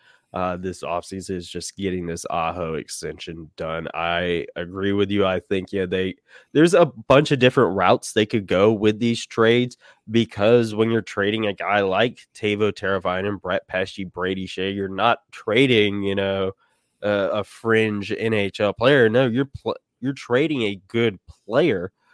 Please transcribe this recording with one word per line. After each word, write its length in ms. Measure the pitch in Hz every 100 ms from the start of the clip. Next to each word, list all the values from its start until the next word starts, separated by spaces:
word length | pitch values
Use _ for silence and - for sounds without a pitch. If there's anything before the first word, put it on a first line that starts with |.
| _ _ _
uh, 240 | 90 92 90
this 240 | 92 87
offseason 540 | 76 87 - 95 90 90
is 120 | 87
just 300 | 87 - -
getting 260 | 95 90
this 220 | 85 85 -
Aho 460 | 85 82 87 82
extension 760 | 78 - - 80 76 - 82 78 -
done. 320 | 80 82 78
I 500 | - 85 85 90 85 -
agree 380 | - 87 95 98
with 180 | 101 98
you. 140 | 101
I 160 | 95 92
think, 320 | - 98 90
yeah, 140 | 98 90
they, 300 | 92 92 - _ - _
there's 220 | 147 170
a 100 | 175
bunch 460 | 151 113 - 135 151
of 80 | 139
different 360 | 127 135 98
routes 380 | 95 92 123 -
they 140 | 107 107
could 200 | 113 90
go 240 | 92 107
with 280 | 107 107 107
these 260 | 120 117
trades, 540 | - - 113 120 123 - - _ -
because 640 | 113 113 98 104 120 113
when 160 | 107 113
you're 100 | 113
trading 460 | - - 104 110 104
a 80 |
guy 260 | 95 87 104
like 480 | 98 95 120 - -
Teuvo 360 | - 107 104 104
Teravainen, 680 | - 95 95 90 92 101 101
Brett 260 | 90 95 -
Pesce, 380 | 92 95 - 92
Brady 340 | 87 92 95 92
Skjei, 280 | - 95
you're 140 | 101 95
not 320 | 95 117 - _
trading, 680 | - - 113 135 113 104 101
you 120 | 98
know, 380 | 98 98 98 95 - _ _ _ _
a, 100 | 104
a 340 | 101 92 104
fringe 680 | 95 - 113 110 110 104 98
N 220 | - 113
H 260 | 107 98 -
L 120 | 104
player. 360 | 95 123 143 110
No, 200 | 120 131
you're 180 | 117 139
pl-, 300 | - 113 - _ _
you're 120 | 131
trading 500 | 135 - 123 160 139
a 180 | 107 98 _
good 300 | 117 117 92 -
player. 640 | - - 123 170 95 90 - _